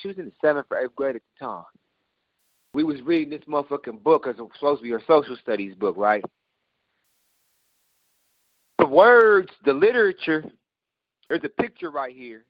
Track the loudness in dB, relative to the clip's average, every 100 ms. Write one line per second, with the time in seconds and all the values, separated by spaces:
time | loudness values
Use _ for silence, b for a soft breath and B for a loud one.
0 | -14 -12 -14 -2 -2 -2 -4 -6 -6 -6
1 | -6 -6 -14 _ -14 -12 -16 _ _ _
2 | _ _ _ _ _ _ _ -4 -4 -4
3 | -2 -2 -2 -10 -6 -4 -4 -8 -8 -6
4 | 2 2 2 -10 -14 -4 -2 -2 -4 -8
5 | 2 2 2 -10 -6 -6 -6 -4 -4 0
6 | 0 0 -2 -16 _ _ _ _ _ _
7 | _ _ _ _ _ _ _ _ _ _
8 | _ _ _ _ _ _ _ -2 2 6
9 | 8 8 6 4 0 _ -2 2 2 2
10 | 0 -2 -6 -6 -6 _ _ _ _ _
11 | _ _ _ -8 -6 -6 -6 -6 -12 -10
12 | -10 -14 -20 -20